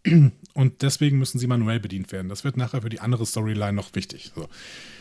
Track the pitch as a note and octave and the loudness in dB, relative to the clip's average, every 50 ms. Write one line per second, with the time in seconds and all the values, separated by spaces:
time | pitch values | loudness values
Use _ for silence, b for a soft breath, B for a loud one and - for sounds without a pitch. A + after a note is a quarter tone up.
0 | - - D#3+ E3+ D3 C#3 - - - - _ C#3+ C3+ C3 - - - C#3 C#3 - | 2 6 8 8 8 8 6 2 -8 -10 _ 0 2 2 2 0 0 -2 0 2
1 | D3+ D3 C#3+ C3+ C3 - - B2+ B2 B2 B2 A#2+ A#2 A2 A2+ A#2 G2+ - F2+ G2 | 2 2 2 2 0 0 -2 -2 -2 0 0 2 2 2 0 -2 -2 -4 -6 -8
2 | F#2 - - F#2+ F#2 F#2 G2+ - - C#3 C3 C3 B2 G#2+ - C3 G#2 A#2 A2 G#2+ | -8 -8 -8 -8 -8 -8 -8 -6 -6 -4 -2 -2 -4 -4 -4 -6 -6 -6 -8 -6
3 | - A#2 B2 A#2 A2+ - - A2 A2 A2 G#2+ G#2 G#2 G2+ G2+ G2+ G2 - - F#2+ | -2 -2 -2 0 -2 -2 -2 -2 -2 -2 -2 -2 -2 -2 -2 -2 -4 -4 -6 -8
4 | F#2+ - - - - - - - D#2 - B B B B B B B B B B | -8 -8 -12 -16 -18 -16 -14 -12 -14 -12 B B B B B B B B B B